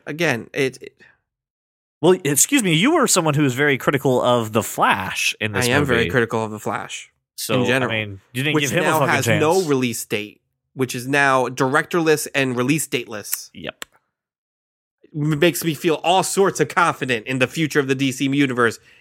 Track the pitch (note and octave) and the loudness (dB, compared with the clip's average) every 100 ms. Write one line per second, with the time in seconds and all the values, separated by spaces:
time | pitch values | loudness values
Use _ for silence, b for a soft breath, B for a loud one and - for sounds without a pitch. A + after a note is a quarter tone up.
0 | - D3+ E3+ A#2+ - - C3+ C3 - _ | -10 -4 -2 -2 -4 -4 -4 -4 -18 _
1 | b b _ _ _ _ _ _ _ - | b b _ _ _ _ _ _ _ 0
2 | D#3+ F#3 D3 C#3+ - C#4 G3 D#3+ A#3+ E4+ | 2 4 2 0 2 2 2 2 4 4
3 | A3+ F#3+ D#3+ D3 C#3+ A#2+ D3 B2+ - C#3+ | 2 2 2 2 2 2 2 2 0 0
4 | C#3 B2+ B2 B2 A2 A2 G2+ - G#3+ G#2+ | 2 2 4 2 2 -2 -2 0 0 0
5 | F#2+ - - - G#3 G#2 B2 C3+ C#3 A#2+ | -2 -4 -4 -4 -4 -2 0 2 2 0
6 | F2 B2+ A2+ A2+ A2 G#2+ - G2+ F#2 - | 0 0 0 -2 -6 -8 -6 -8 -8 -14
7 | - _ _ - - B2+ A#2+ C3 B2 A2 | -18 _ _ -12 -4 -2 0 0 0 -4
8 | G#2 G2 _ B2+ C#3+ D3+ C#3+ - D#3 D#3 | -6 -10 _ -6 -2 0 0 0 0 2
9 | C#3+ D3 A#2+ A2 D3+ F#3 E3 C3+ B2 A2 | 2 0 2 2 4 2 2 0 0 -4
10 | - G#2 G#2 - _ _ _ C3 B2+ B2+ | -6 -6 -8 -14 _ _ _ -6 -4 -4
11 | B2+ C#3+ C#3 C3 B2 C3 C3 D3 D#3+ F3+ | -2 2 4 4 2 0 0 0 0 0
12 | D#3+ D3+ - C#3 C3 B2 B2+ D#3 - C3 | 2 2 0 -2 -2 0 0 0 -2 -6
13 | A#2 G#2+ - - - - D2+ - - _ | -6 -12 -8 -10 -10 -14 -14 -14 -16 _
14 | _ _ _ _ _ _ _ _ _ _ | _ _ _ _ _ _ _ _ _ _
15 | _ D#3 D3+ D3+ F3 - E3 C#3+ F3 D3 | _ -6 -2 2 2 2 -4 -2 -2 -2
16 | D#3+ F#3 E3 F#3+ F#3+ - D3 - E3+ D3 | 0 0 0 2 2 2 -2 2 0 0
17 | C3 A#2 A#2 C3 B2+ E3 D3+ D3+ C3+ C3+ | -2 -4 -2 -2 -2 0 -2 0 0 0
18 | C#3 B2+ C#3 C#3 C#3 B2 A#2 - b b | -2 -2 -2 0 0 2 0 0 b b